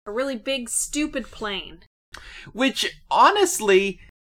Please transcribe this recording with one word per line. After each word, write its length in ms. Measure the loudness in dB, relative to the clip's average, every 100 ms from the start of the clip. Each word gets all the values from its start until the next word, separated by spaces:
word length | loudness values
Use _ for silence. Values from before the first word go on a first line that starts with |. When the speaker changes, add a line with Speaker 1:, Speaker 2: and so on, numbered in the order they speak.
| -10
Speaker 1:
A 60 |
really 240 | -6 -4 -6
big, 340 | -6 -6 -6
stupid 560 | -6 -6 -4 -4 -6 -10
plane. 540 | -10 -8 -8 -10 -18 _ _ _ -20 -20 -20 -14
Speaker 2:
Which, 340 | -2 -2 0 -6 -8 _
honestly, 920 | 4 6 6 2 0 4 4 4 -4 -14 _ _